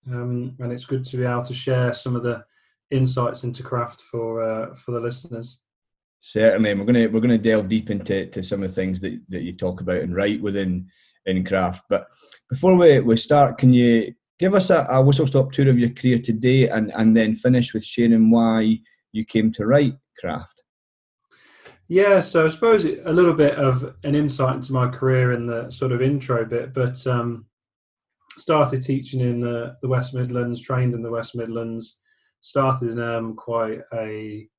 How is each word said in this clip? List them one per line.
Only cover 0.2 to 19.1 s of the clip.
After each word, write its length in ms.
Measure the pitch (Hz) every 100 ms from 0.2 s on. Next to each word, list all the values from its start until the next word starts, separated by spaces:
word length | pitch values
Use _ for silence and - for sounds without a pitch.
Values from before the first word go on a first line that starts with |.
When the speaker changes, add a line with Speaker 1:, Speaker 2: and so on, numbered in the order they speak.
| 123 123 127 -
Speaker 1:
and 100 | 123
it's 140 | 120
good 200 | - 131
to 120 | 127 127
be 80 |
able 180 | 123 120
to 100 | 123
share 400 | 127 - 127 123
some 220 | 120 131
of 80 | 123
the 220 | 120 117 - _ _ _ _
insights 500 | 135 127 127 123 -
into 220 | 120 123
craft 380 | - 123 120 -
for, 380 | - 117 113 113
uh, 360 | 113 110 - -
for 160 | -
the 80 | 120
listeners. 640 | 120 123 - 117 123 - _ _ _ _ _ _
Speaker 2:
Certainly, 520 | - 107 110 110 107
and 100 | 101
we're 60 | 101
gonna, 220 | 123 113
we're 120 | 110
gonna 180 | 120 113
delve 300 | 110 107 95
deep 220 | 110 107
into, 360 | 104 - 98 78
to 160 | 101
some 200 | 92 101
of 80 | 95
the 40 |
things 260 | 92 95 92
that, 200 | 98 120 _
that 140 | 92
you 100 | 85
talk 280 | 87 92 90
about 200 | 90 90
and 160 | 90 87
write 240 | 101 107
within, 480 | 101 98 95 90 92 _ _ _ 98
in 180 | 92
craft. 400 | 92 95 90 90 _
But 200 | 98 - _ _ - _
before 260 | 131 175
we, 240 | 185 175 135
we 160 | 113 113
start, 420 | - 147 139 -
can 140 | 135
you 420 | 123 120 117 - - _ _
give 140 | 180
us 160 | 196 185
a, 160 | 170 131
a 120 | 131
whistle-stop 520 | 135 139 139 135 135
tour 160 | - 139
of 100 | 123
your 120 | 117
career 280 | - 127 120
today 500 | 117 110 127 135 120
and, 220 | 110 107
and 220 | - 110 113
then 180 | 110
finish 400 | 110 127 127 120
with 100 | 110
sharing 460 | - - 120 113 110
why 480 | 117 113 110 110 110 _ _ _